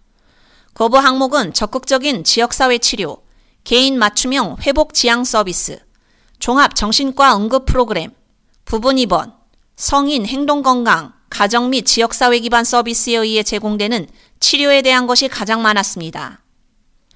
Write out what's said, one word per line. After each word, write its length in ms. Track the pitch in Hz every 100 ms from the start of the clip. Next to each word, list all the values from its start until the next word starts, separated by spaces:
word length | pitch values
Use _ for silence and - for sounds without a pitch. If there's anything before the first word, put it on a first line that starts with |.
| _ _ _ _ _ _ _
거부 240 | - 226 262
항목은 560 | 277 262 262 285 190
적극적인 720 | - 214 254 - 269 285 233
지역사회 520 | - 226 240 - 262 240
치료, 480 | - 202 156 - _ _ _ _
개인 340 | - 240 269 262
맞춤형 600 | 208 - 247 269 214 -
회복 320 | 294 277 302
지향 300 | - 233 240
서비스, 560 | 247 220 190 170 - 139 _ _ _ _ _ -
종합 380 | - 262 277 -
정신과 600 | 214 226 277 262 277 208
응급 300 | 214 254 262
프로그램, 460 | 254 226 185 160 _ _ _ _ _
부분 320 | - 220 247 262
입원, 380 | 226 175 226 - _ _ _
성인 500 | - - 285 285 285
행동건강, 880 | 208 262 285 294 269 247 233 165 147 _ _
가정 400 | - 202 240 247
및 140 | 262
지역사회 540 | - 226 226 - 247 240
기반 240 | 233 233
서비스에 540 | 233 240 233 226 - 233
의해 260 | 220 220
제공되는 640 | 202 208 214 208 208 233 147 - _ -
치료에 440 | - 285 285 277
대한 260 | 254 254 247
것이 180 | 247 262
가장 360 | - 202 226
많았습니다. 840 | 220 214 196 185 160 156 135 - _ _ _ _ _ _ _